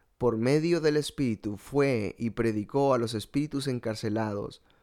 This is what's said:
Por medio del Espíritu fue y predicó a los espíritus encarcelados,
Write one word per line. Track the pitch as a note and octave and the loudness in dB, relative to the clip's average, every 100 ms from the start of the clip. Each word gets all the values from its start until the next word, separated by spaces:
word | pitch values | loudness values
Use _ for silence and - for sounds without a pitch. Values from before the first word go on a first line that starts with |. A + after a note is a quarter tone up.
| _ _ | _ _
Por | B2 A2+ | 0 2
medio | A#2+ D3 D#3+ E3+ | 2 2 4 2
del | D3+ D3+ | 2 2
Espíritu | D3 - C3+ G#2+ G#2 G2+ | 0 -2 -2 -2 -4 -8
fue | - C#3 C#3 B2 G#2 - | -4 2 2 2 -2 -4
y | A#2 | -4
predicó | G#2 A2+ G#2+ G2+ C#3 C#3 | -2 0 0 -2 0 2
a | B2+ | 2
los | A#2 | 0
espíritus | A#2 - C#3 D3+ C#3 C3+ | -4 -4 -4 -2 -4 -4
encarcelados, | B2 A#2 G#2+ A2+ G#2+ A2 G2+ A2 - _ _ | -4 -4 -4 -2 -2 -2 -4 -8 -12 _ _